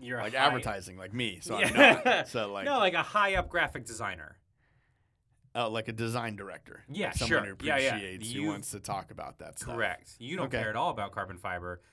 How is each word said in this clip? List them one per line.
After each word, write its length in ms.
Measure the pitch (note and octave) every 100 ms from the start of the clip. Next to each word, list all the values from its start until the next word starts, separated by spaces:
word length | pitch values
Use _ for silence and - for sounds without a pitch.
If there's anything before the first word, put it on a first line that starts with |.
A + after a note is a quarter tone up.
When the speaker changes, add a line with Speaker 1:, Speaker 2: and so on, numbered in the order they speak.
Speaker 1:
you're 180 | B2 A#2+
a 40 |
Speaker 2:
Like 120 | G#2
Speaker 1:
high 120 | C3 C#3+
Speaker 2:
advertising, 500 | B2+ A2+ G2+ F#2 F#2
like 160 | F#2+
me. 260 | A#2 A#2 F2
So 160 | - G#2
Speaker 1:
<laughs> 20 |
Yeah. 60 | - - C4+ -
Speaker 2:
I'm 40 |
not. 240 | B3+ G3 -
So, 220 | A#2+ G#2
like 120 | G3
Speaker 1:
No, 140 | G3 C4+
like, 160 | F#3+
a 80 | E3+
high 320 | D3 G#3 G3
up 140 | F#3+ -
graphic 340 | E3+ D3 C#3
designer. 540 | B2 A2+ G2+ F2 D2+ - _ _ _ _ _ _ _ _ _ _ _ A#2+
Speaker 2:
Oh, 120 | A#2
like 160 | A2+ A2
a 60 |
design 420 | A2+ A#2 A#2+ A#2
director. 480 | G#2 G2 E2 - - -
Speaker 1:
Yeah, 200 | E3 F#3+
Speaker 2:
Like 80 | -
someone 280 | A#2 D3+
Speaker 1:
sure. 100 | G2+ F#2
Speaker 2:
who 40 |
Speaker 1:
Yeah, 120 | C#3+ C#3
yeah. 100 | C3+
Speaker 2:
appreciates, 420 | A2 F#2+ F#2 G#2+
who 80 | B2+
Speaker 1:
You 80 | D3+
Speaker 2:
wants 240 | G2+ -
to 80 | G#2
talk 320 | - G2 -
about 260 | - C2+ -
that 180 | D#2+ -
stuff. 180 | B2 A#2
Speaker 1:
Correct. 400 | G#2 - - -
You 180 | A#2 F3+
don't 100 | D#3
Speaker 2:
Okay. 120 | B2
Speaker 1:
care 100 | A2
at 40 |
all 160 | A2 E3
about 220 | A2+ G2+
carbon 260 | G#2 F#2+ F2+
fiber. 420 | G2 F2+ F2+ F2 _